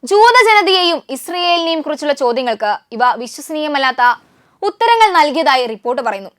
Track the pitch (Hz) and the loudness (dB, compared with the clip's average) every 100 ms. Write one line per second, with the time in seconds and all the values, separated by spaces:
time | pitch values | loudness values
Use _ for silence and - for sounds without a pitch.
0 | 247 403 440 480 440 427 370 370 359 320 | 0 4 6 6 4 4 2 2 0 -2
1 | - 262 - 349 349 349 330 330 302 302 | -6 -12 -8 -4 0 0 0 -4 -4 -6
2 | 294 285 254 240 247 220 214 208 _ 226 | -4 -2 0 -2 -2 -2 -2 -4 _ -2
3 | 247 226 240 - 285 311 302 285 269 254 | 0 0 -6 -14 -10 -6 -4 -2 -2 2
4 | 247 233 _ _ _ _ 392 403 466 466 | 0 0 _ _ _ _ -6 -2 0 4
5 | 440 349 302 285 302 262 247 220 240 247 | 4 4 2 2 2 0 0 -6 -6 -4
6 | 233 196 196 | -4 -6 -12